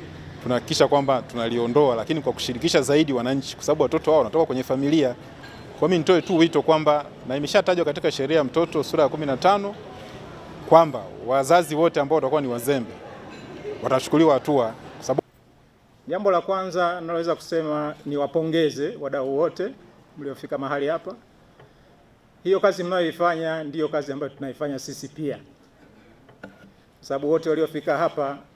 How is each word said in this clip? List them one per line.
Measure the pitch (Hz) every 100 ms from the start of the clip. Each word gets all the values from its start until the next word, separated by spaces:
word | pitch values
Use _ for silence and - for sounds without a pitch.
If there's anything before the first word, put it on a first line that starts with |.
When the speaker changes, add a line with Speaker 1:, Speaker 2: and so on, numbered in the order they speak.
| - - - -
Speaker 1:
tunahakikisha | 120 123 - 156 139
kwamba | 143 139 127
tunaliondoa, | - 120 113 120 117 120 143 113
lakini | 107 160
kwa | 127
kushirikisha | 113 - 117 165 160
zaidi | 131 147 156
wananchi, | 127 120 135 - -
kwa | -
sababu | 156
watoto | 135 160 156
wao | 156
wanatoka | 113 160 160
kwenye | 131
familia. | 127 131 139 160 127 120 - - - - - -
Kwa | 151
mimi | 180
nitoe | 156 175
tu | - 175
wito | 165 156
kwamba, | 139 156 151 147 143 - -
na | 135
imeshatajwa | 147 208 185 180 151
katika | 143 165
sheria | 139 135 160
ya |
mtoto | 135 165 165 160
sura | 135 160
ya | 147
kumi | 160 147
na | 131
tano, | 180 202 202 202 - - - - - - - - -
kwamba | 160 160 123 95 104 107
wazazi | 135 135 170 156 151
wote | 165 160
ambao | 143 160
watakuwa | 135 151
ni | 135
wazembe | 120 120 139 113 - - - - - - - - -
watachukuliwa | 120 131 - 151 160
hatua. | 135 - 143 113 117 - - - - - _ _ _ _ _ _ _ -
Speaker 2:
Jambo | 175 202
la | 175
kwanza | 170 190 190 175 175 180
ninaloweza | 165 170 170 156
kusema | - 165 156 151 151 151 147
ni | 143
wapongeze | 143 165 160 160 156 127 151 233
wadau | 139 139 135 139
wote | 165 - 196 269 - - _ -
mliofika | 139 131 151 139
mahali | 135 139 143
hapa. | 160 185 233 _ _ _ _ - _ _ _ _ _ _ _
Hiyo | 175 190
kazi | 202 185
mnayoifanya | 175 185 165 147 175 165 160 160
ndiyo | 151 160 151
kazi | 156 139
ambayo | 139 139 -
tunaifanya | 135 120 151 135
sisi | - 127 139
pia. | - 147 110 - _ _ _ - - - - - -
Kwa | - - - _ _ _ -
sababu | 139 147
wote | 160 160
waliofika | 156 156 151 151 147
hapa | 165 - 139 143 -